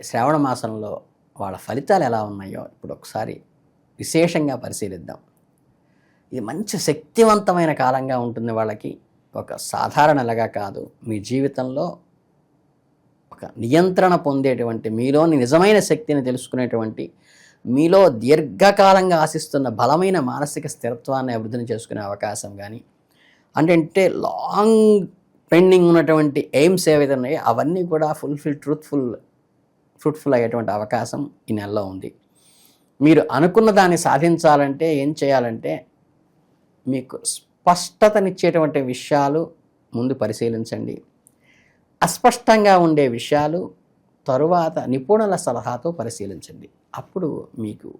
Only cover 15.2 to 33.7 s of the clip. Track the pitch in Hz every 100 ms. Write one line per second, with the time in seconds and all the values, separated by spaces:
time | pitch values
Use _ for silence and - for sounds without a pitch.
15.2 | 165 151 123 160 196 214 185 151 - 143
16.2 | 127 127 - 127 120 113 110 113 135 -
17.2 | _ _ _ _ - 131 165 190 185 117
18.2 | 117 156 147 92 196 202 196 190 185 165
19.2 | 156 160 - 143 131 110 123 156 190 185
20.2 | 127 123 143 151 147 - 117 120 - 135
21.2 | 131 113 110 123 117 110 - 110 101 101
22.2 | 107 104 101 98 101 113 - _ _ _
23.2 | _ _ _ - 160 170 156 - 185 -
24.2 | - - - 180 214 220 214 208 170 -
25.2 | _ _ _ 165 185 185 175 170 151 156
26.2 | 151 139 - 127 165 185 170 151 139 135
27.2 | 123 156 95 117 131 185 175 156 151 151
28.2 | 139 147 156 143 139 151 - 143 123 101
29.2 | _ _ _ _ _ _ _ _ 151 147
30.2 | 143 123 113 117 104 104 107 120 113 -
31.2 | 143 - - 107 101 104 95 95 - -
32.2 | _ _ _ _ _ _ _ _ 143 151
33.2 | - 123 175 214 220